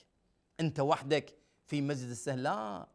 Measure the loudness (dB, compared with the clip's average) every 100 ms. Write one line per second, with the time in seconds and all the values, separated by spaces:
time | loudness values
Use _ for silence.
0 | _ _ _ _ _ -2 -2 2 4 2
1 | 4 2 0 -12 _ _ -4 0 0 0
2 | -4 -6 -4 -2 0 -2 -4 -8 -4